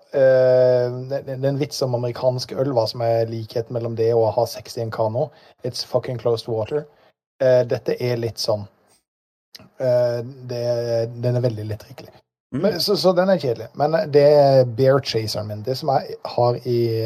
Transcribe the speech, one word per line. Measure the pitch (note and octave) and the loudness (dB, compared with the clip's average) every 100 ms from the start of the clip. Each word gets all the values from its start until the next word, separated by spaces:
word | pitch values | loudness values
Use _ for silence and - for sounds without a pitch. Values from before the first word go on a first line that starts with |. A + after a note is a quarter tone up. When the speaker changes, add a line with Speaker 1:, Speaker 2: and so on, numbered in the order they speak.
| _ C#3+ | _ 2
Speaker 1:
eh, | C3 C3 B2+ B2+ B2+ B2+ B2 B2 B2+ | 4 6 4 4 4 4 0 -4 -8
det, | C#3 C3 | -8 -8
det, | C3 | -4
det | |
er | C3+ | -2
en | C#3 | -2
vits | C#3+ - | -4 -4
om | C3+ | -4
amerikansk | A#2+ B2 A#2+ C3 B2+ B2 - | -2 -4 -4 -2 -2 -4 -4
øl, | C3+ | -2
hva | B2 A2 | 0 -2
som | B2+ | -2
er | A#2 A2+ A2+ | 0 0 0
likheten | A2+ A2 - A#2 B2 | -4 -8 -6 -6 -6
mellom | A#2 A#2 | -6 0
det | A2+ | 2
og | A#2 A2 | 4 2
å | |
ha | G#2+ A#2 | 2 -2
sex | - - - | -4 -12 -8
i | |
en | A2+ | -6
kano. | - A2 A2+ D3+ - - _ | -2 -2 -2 -4 -8 -20 _
It's | B2+ - | -10 -10
fucking | - B2+ - B2 | -4 -4 -4 -4
close | B2+ A2+ | -2 -2
to | - A2+ | -2 -6
water. | G#2+ D3+ D3+ _ _ _ _ - | -4 -6 -8 _ _ _ _ -2
Eh, | C3 B2+ | 4 4
dette | B2 B2+ - A#2 | 2 -2 -4 -4
er | B2 A#2+ | -2 -2
litt | A#2 - | -4 -4
sånn. | - G#2+ G2+ _ _ _ _ _ _ _ _ - - - | -4 -4 -6 _ _ _ _ _ _ _ _ -20 -20 -6
Eh, | C3 B2 B2 A#2+ A#2+ C3+ B2+ | 0 2 2 -2 -8 -12 -10
det, | B2 A#2+ A#2+ A#2 A#2 A#2 A#2+ | -4 -2 -2 0 -2 -2 -4
den | B2 B2 | -2 0
er | |
veldig | A#2+ G#2+ G#2+ | 0 -2 -8
lettdrikkelig. | G#2+ - - - - _ _ _ | -10 -12 -20 -20 -20 _ _ _
Speaker 2:
Mm. | B2+ | -4
Speaker 1:
Men, | F#3+ F3 | -2 -2
så, | - F#3+ | -2 0
så | E3 | 2
den | F3 F#3 | 2 2
er | F#3+ | 2
kjedelig. | C3+ A2+ A2+ | 0 -4 -6
Men | - C#3+ D#3+ D3+ | -4 0 0 2
det | C#3+ | 6
er | C#3+ D3+ C#3 C3+ | 8 8 8 6
beer | B2 A2+ C3 C#3 | 4 2 4 4
chaseren | C3 A2+ G#2+ G#2+ G#2 | 2 -4 -4 -6 -8
min. | G#2 | -8
Det | G#2+ B2+ | -6 -6
som | D#3 | -2
jeg | C3+ - - | -2 -2 -10
har | - - A#2+ B2 B2+ | -8 0 0 0 -2
i | A#2+ A#2 A2+ | 0 0 0